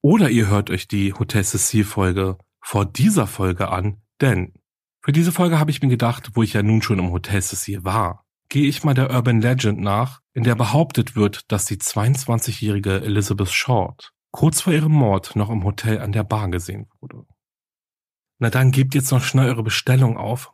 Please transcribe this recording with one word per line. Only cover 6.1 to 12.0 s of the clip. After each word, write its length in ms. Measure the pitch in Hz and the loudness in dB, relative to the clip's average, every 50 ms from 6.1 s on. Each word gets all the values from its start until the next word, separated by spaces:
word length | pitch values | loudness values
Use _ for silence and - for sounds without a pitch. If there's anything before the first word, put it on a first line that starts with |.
| 113 - - - - | -2 -4 -10 -6 0
wo 80 | 117 113 | 0 0
ich 80 | 107 | 0
ja 100 | - 110 | 0 0
nun 200 | 101 104 110 110 | 2 2 2 2
schon 160 | - - 113 92 | 2 0 -2 -2
im 120 | 90 92 | -2 -2
Hotel 300 | 87 90 87 - 98 98 | -4 -6 -4 -2 -4 -2
Cecil 440 | 92 - - - - - 98 101 87 | -2 -4 -8 -8 -8 -8 -10 -8 -6
war, 400 | 92 95 113 101 85 - - _ _ _ _ _ _ | -4 -2 -2 -2 -4 -6 -10 _ _ _ _ _ _
gehe 160 | - 139 147 | -2 0 0
ich 160 | 139 147 - | 0 0 0
mal 120 | - 156 135 | 0 0 2
der 160 | 127 131 131 | 2 2 0
Urban 300 | 127 127 117 123 120 113 | 0 0 2 2 2 2
Legend 380 | 107 120 131 127 120 107 101 - | 2 2 0 2 0 -2 -2 0
nach, 420 | 98 104 98 107 123 131 - - _ _ | -2 -2 0 0 -2 -4 -6 -16 _ _
in 100 | _ - | _ -2
der 120 | 113 117 117 | 0 0 2
behauptet 600 | 113 120 104 113 147 165 160 - - 117 - - | 0 0 0 2 2 0 2 0 -4 -4 -2 0
wird, 360 | 113 104 101 101 - - _ | 0 0 0 0 -6 -8 _
dass 140 | 110 101 - | -4 -4 -2
die 120 | - 104 95 | -4 -6 -6
zweiundzwanzigjährige 1200 | - - - 107 | -6 -6 -4 0